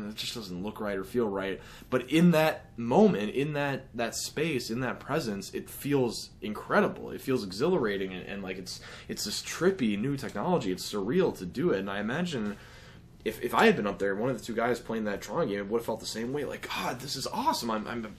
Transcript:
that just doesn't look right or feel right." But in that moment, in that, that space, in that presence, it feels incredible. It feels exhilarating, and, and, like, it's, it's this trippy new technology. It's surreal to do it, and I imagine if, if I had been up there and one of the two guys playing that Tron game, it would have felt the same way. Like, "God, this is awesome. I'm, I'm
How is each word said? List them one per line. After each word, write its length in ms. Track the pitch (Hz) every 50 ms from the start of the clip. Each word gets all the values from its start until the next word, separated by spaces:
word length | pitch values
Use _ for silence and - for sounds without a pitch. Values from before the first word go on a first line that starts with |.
| 104
that 80 | 104 107
just 200 | - - - -
doesn't 260 | 123 107 92 90 87
look 200 | 92 107 104 -
right 160 | 110 101 101
or 80 | 95 92
feel 220 | - - 120 117 107
right." 320 | 98 98 95 95 95 - - - - - - -
But 200 | 127 127 - -
in 200 | 139 160 175 180
that 340 | 165 156 156 156 151 - - - -
moment, 540 | - 117 117 127 180 220 208 135 98 107 104 -
in 200 | 127 143 156 147
that, 320 | 143 143 143 135 113 - - -
that 180 | 117 117 110 -
space, 560 | - - - - - 156 165 147 120 - -
in 120 | 110 123
that 180 | 131 120 101 -
presence, 520 | - - 135 160 139 113 101 98 92 - -
it 160 | - - -
feels 600 | - - - 143 143 139 127 113 101 - - - - -
incredible. 680 | - 104 107 - - - 135 196 220 - - - - 60
It 100 | - -
feels 240 | - - 131 123 104
exhilarating, 680 | 95 90 101 135 175 190 160 123 104 101 95 98 95 92
and, 120 | 90 -
and, 160 | - 98 101 98
like, 140 | 92 95
it's, 240 | 95 90 - - - - - - - -
it's 160 | - - - -
this 180 | 107 101 -
trippy 560 | - - - - 160 190 190 - 127 107 101
new 200 | 98 113 139 143
technology. 540 | 135 - 101 - 104 113 - - 151 123 95
It's 200 | 92 90 - - -
surreal 420 | 104 95 107 147 185 180 131 -
to 80 | - 95
do 260 | 87 85 120 160 175
it, 80 | 123 95
and 100 | 98 101
I 100 | 98 101
imagine 540 | 104 110 127 165 180 175 156 120 104 104 101 - - - - - - - - - - - - - -
if, 160 | 113 - -
if 120 | - 120 117
I 100 | 123 196
had 100 | 226 185
been 120 | 131 104
up 100 | 101 95 90
there 120 | 98 98
and 100 | 98 101
one 80 | 113 135
of 100 | 127 107
the 60 | -
two 80 | - 113
guys 240 | 110 117 123 117 110
playing 240 | - - 113 110 107
that 160 | 104 101 92
Tron 260 | - 104 107 160 170 -
game, 80 | 98
it 100 | 101 101
would 120 | 98 113 117
have 60 | 117
felt 120 | - 113 -
the 40 | -
same 260 | - - 107 117 120 135
way. 120 | 147 135
Like, 240 | 82 - - - -
"God, 300 | - - - 151 143 120
this 160 | 131 - -
is 100 | 135 -
awesome. 460 | 123 - 208 262 320 294 - - 117
I'm, 160 | 110 107 107
I'm 280 | - 117 120 110 104 95